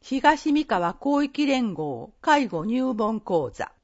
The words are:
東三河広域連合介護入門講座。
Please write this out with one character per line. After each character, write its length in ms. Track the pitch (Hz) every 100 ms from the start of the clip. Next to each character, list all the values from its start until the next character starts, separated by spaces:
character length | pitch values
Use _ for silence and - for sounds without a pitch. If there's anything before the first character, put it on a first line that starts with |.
東 520 | - 269 294 302 311
三 140 | 294 302
河 260 | 196 170
広 340 | 170 277 285 285
域 200 | 285 294
連 280 | 262 233
合 380 | 156 151 123 160 _
介 260 | - 294 247
護 180 | 170
入 280 | 208 240 262
門 280 | 220 214 220
講 300 | - 180 127
座。 220 | - - _